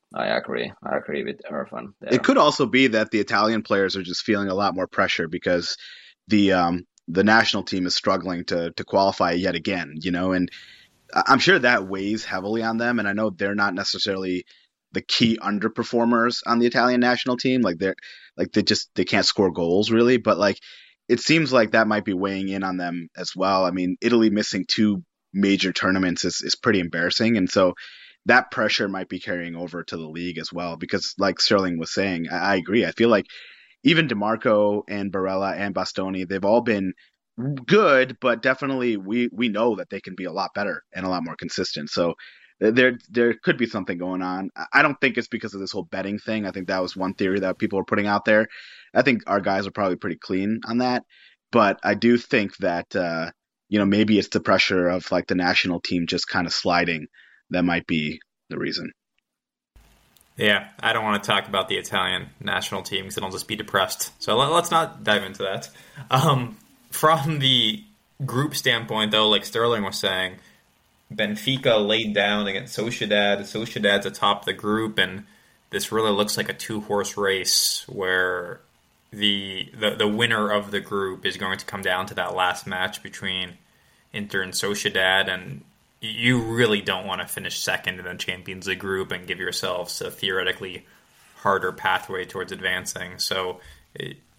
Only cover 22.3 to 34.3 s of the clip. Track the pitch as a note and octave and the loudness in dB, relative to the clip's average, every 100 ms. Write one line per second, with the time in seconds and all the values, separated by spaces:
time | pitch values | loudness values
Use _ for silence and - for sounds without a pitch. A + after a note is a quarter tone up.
22.3 | G2 F#2+ G2 F#2+ F2+ F2 F2 E2 - F2 | -2 -2 -2 -2 -4 -4 -6 -10 -10 -10
23.3 | F2+ F#2 F#2+ F#2 F#2 F2+ F2+ A#2 A#2 A2 | -2 2 4 4 2 -2 0 2 6 6
24.3 | G#2 - G2+ F2 - G#2+ G2 - _ _ | 4 0 -4 -2 2 2 2 -4 _ _
25.3 | F#2+ G2 G2 - - F#2+ F#2+ F2+ E2+ F2+ | 2 4 4 2 0 0 2 0 0 -2
26.3 | - - - B2 G2+ E2+ E2+ F2 - A2+ | -4 -4 0 2 2 0 -2 -2 0 2
27.3 | A2+ F2+ G2+ F#2 - - - - _ G2 | 2 2 4 4 2 -10 -20 -20 _ 4
28.3 | B2 - - G#2+ - G#2 F#2 F#2 F2+ - | 4 4 0 0 0 -2 -4 -6 -8 -6
29.3 | F2+ E2+ E2+ F2 E2+ E2 E2+ D#2+ D#2+ F2 | -6 -6 -8 -8 -8 -8 -10 -8 -8 -6
30.3 | D#2+ D#2+ E2+ E2+ E2 E2+ G2 - - G2 | -6 -8 -8 -8 -8 -4 -4 -4 -2 -2
31.3 | F2+ - G#2 F#2 E2+ E2 - G2 F2 E2 | 0 2 4 2 -2 -4 -2 -2 -2 -4
32.3 | F2 F#2+ G2 E2+ A2+ E2+ - A#2 G#2+ - | -2 0 0 2 2 2 2 4 4 2
33.3 | - - - _ _ C3+ E3 D#3 G#2 G#2 | -10 -20 -20 _ _ 4 4 4 0 0